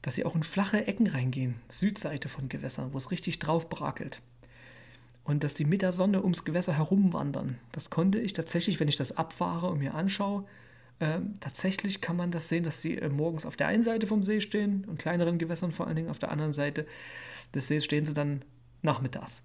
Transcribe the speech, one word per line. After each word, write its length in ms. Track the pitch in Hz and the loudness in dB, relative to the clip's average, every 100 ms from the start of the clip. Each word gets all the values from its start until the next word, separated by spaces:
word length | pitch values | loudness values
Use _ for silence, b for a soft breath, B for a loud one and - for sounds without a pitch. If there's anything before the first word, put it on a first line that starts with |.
Dass 100 | - | -4
sie 120 | - 170 | -2 0
auch 100 | 165 | 0
in 80 | |
flache 420 | 151 190 196 208 214 | 0 0 2 2 0
Ecken 220 | 202 226 | 2 2
reingehen, 480 | 139 127 131 127 117 - | 4 0 0 -2 -2 -8
Südseite 600 | - 196 202 151 147 143 | 0 0 2 -2 -4 -6
von 200 | - 131 | -6 -6
Gewässern, 440 | 143 139 - 131 | -4 -6 -6 -6
wo 60 | 139 | -6
es 100 | - | -4
richtig 300 | 175 - - | -4 -2 -4
drauf 280 | - 165 165 | 0 0 0
brakelt. 540 | - 143 - - - - - B B B B B B B B | -4 -4 -4 -8 -10 -18 -20 B B B B B B B B
Und 200 | - 147 | -2 0
dass 120 | 143 - | 0 2
sie 100 | 147 | 2
mit 160 | 196 | 4
der 100 | 190 | 2
Sonne 300 | 180 190 190 | 4 4 4
ums 240 | 190 170 - | 2 0 0
Gewässer 320 | 165 185 147 | 0 2 2
herumwandern. 800 | 156 196 190 165 143 139 131 123 - | 4 6 6 4 -2 -2 -4 -6 -8
Das 180 | - - | -10 -4
konnte 300 | - 180 208 | 2 4 4
ich 120 | 233 | 2
tatsächlich, 480 | - 160 170 175 170 | -2 -2 0 0 2
wenn 80 | 151 | 2
ich 80 | 147 | 2
das 220 | 131 - | 0 0
abfahre 520 | 160 - 175 170 180 | -4 -2 -2 0 -2
und 100 | 160 | -2
mir 160 | 135 151 | -2 0
anschaue, 500 | 190 196 202 202 202 B B B B B | 0 0 0 -2 -6 B B B B B
ähm, 340 | 156 165 - - | -2 0 -4 -6
tatsächlich 600 | 139 - 190 190 196 196 | -6 0 0 0 -2 -4
kann 160 | - 175 | -2 -2
man 140 | 175 | 0
das 180 | 175 160 | -2 0
sehen, 160 | 165 | 0
dass 160 | 165 156 | 0 -2
sie, 200 | 160 - | -4 -2
äh, 100 | 156 | -2
morgens 380 | 139 160 160 156 | 0 0 -2 -6
auf 100 | - | 0
der 100 | 151 | 2
einen 140 | 208 | 4
Seite 240 | 233 226 214 | 4 2 2
vom 160 | 214 | 2
See 180 | 190 214 | 4 2
stehen, 460 | 202 214 208 196 190 | 2 0 2 0 -2
in 120 | 165 | -4
kleineren 400 | 156 175 170 170 | 0 2 4 2
Gewässern 320 | 165 170 175 | 0 -2 -2
vor 160 | 160 170 | -2 -2
allen 80 | 160 | -2
Dingen, 140 | 165 | -2
auf 100 | 151 | -4
der 120 | - | -2
anderen 220 | 147 151 | -2 -2
Seite 320 | 143 143 147 151 B B B B B B 139 | 0 0 -2 -6 B B B B B B -4
des 120 | 131 | 0
Sees 160 | 151 | 0
stehen 220 | 143 147 151 | 2 0 2
sie 80 | |
dann 320 | 147 147 143 - - - - | 0 0 -2 -6 -20 -20 -4
nachmittags. 580 | 120 120 131 - - - | 0 0 -2 -4 -10 -14